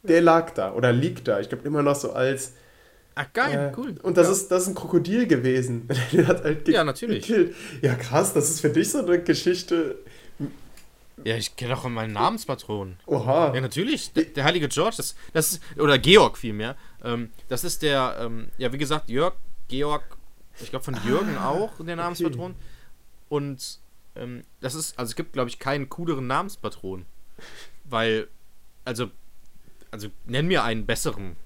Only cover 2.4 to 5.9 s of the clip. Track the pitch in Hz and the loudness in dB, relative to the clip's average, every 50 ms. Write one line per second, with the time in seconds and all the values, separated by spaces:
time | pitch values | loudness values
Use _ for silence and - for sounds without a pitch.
2.4 | - - - - - - _ _ _ _ _ _ _ _ _ 143 139 - _ 226 | -6 -10 -12 -20 -20 -20 _ _ _ _ _ _ _ _ _ -8 -8 -4 _ 0
3.4 | 262 285 277 143 143 139 135 - 262 262 175 - - 190 175 180 170 175 190 190 | 0 2 0 0 -2 -2 -4 -6 -8 -8 -8 -6 -4 2 6 6 6 6 4 2
4.4 | - - 180 185 180 196 185 - - 160 190 170 143 170 202 240 247 - 156 123 | 2 2 0 2 2 0 -4 -6 -4 2 2 2 4 4 2 2 4 4 4 4
5.4 | 123 131 127 131 127 127 120 117 117 - | 4 2 2 2 0 0 -4 -4 -4 -2